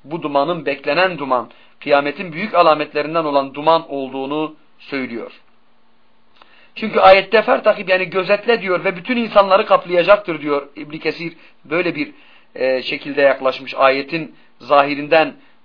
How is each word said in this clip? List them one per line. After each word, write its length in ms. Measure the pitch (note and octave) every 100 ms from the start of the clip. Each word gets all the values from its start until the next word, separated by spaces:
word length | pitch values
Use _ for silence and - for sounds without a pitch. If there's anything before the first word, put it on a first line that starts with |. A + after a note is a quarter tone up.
bu 180 | C3+ E3
dumanın 440 | D3 C#3+ D3 F3 C#3
beklenen 520 | C3+ C#3+ D#3 F#3 D#3
duman, 320 | C3+ B2 A2+ - - _
kıyametin 540 | D3 C#3+ C#3+ C#3+ F#3
büyük 220 | D#3 G#3+ F3
alametlerinden 680 | E3 D3+ D3 D3 D3 E3
olan 300 | D#3 C#3+ C3+
duman 380 | C#3 D#3 D#3+ -
olduğunu 640 | C#3 B2+ C3+ C3+ D3+ D#3 - _ -
söylüyor. 520 | - C#3 B2 A#2 - - _ _ _ _ _ _ _ _ _ _ - _ _ -
Çünkü 240 | G#3+ G3+
ayette 420 | F#3+ F#3+ F#3+ A3
fertakib, 480 | A3 B3+ G#3+ G3+ F#3
yani 200 | F#3 F3+
gözetle 520 | F#3+ F3+ G3+ G#3+ A3+
diyor 220 | F#3 F3 F#3
ve 100 | F3+
bütün 220 | F3 A#3+
insanları 480 | A3 G#3 G3 G3 G#3
kaplayacaktır 760 | F#3+ E3+ F3 E3 G3+ F3+ D#3
diyor. 260 | D3 C#3+ - -
İbn 220 | D3+ D#3
Kesir 360 | D#3 D3+ E3+ - - - -
böyle 300 | E3 E3+ D3
bir, 180 | A#2+ - - - _ -
e, 260 | B2+ C3
şekilde 400 | B2 D3 D3 C#3
yaklaşmış. 540 | C#3 C3+ C3 B2+ B2+ -
Ayetin 600 | C3+ C#3 C3+ E3 D#3 - - -
zahirinden, 720 | A#2+ C#3+ C#3+ C#3+ D3 D#3+ D3 - - _